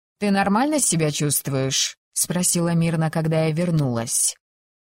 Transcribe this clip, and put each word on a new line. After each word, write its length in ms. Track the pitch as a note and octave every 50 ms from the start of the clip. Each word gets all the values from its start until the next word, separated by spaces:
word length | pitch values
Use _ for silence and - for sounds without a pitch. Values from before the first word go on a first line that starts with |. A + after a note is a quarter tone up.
| _ _ _ -
«Ты 120 | G#3 G#3
нормально 500 | G3 G3 G3 G3 G3 G#3+ C4 D4+ D#4 C#4+
себя 300 | - - F3+ E3 D#3+ D3+
чувствуешь?» — 840 | D3 - D3+ D3 - - - - C#3 C3 C3+ C3+ C3+ - - - - _ _ _ -
спросила 580 | - - - E3 F3+ F3+ - - F3 E3 E3+ E3+
мирно, 360 | E3 E3 E3 E3 D#3+ D#3+ D#3+
когда 340 | - E3+ D#3 D#3+ D#3+ D#3+ D#3+
я 80 | D#3+
вернулась. 840 | D3+ D#3+ F3+ F3 E3 D#3 C#3+ C3 A#2+ A#2 A2+ - - - - - - - _ _ _ _ _ _ _ _ _